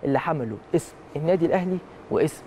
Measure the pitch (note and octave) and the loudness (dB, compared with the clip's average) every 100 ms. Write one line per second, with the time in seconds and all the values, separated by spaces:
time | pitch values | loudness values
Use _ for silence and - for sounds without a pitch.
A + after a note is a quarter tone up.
0 | C#3+ C3+ - D#3 A#2 G#2 - E3+ - - | 2 0 0 -2 -4 -8 -2 -2 -2 -18
1 | - D3 D#3 F3+ E3+ F#3+ F3+ F#3 - - | -12 -4 2 2 4 2 0 -4 -6 -20
2 | - - D#3 - | -2 2 2 -2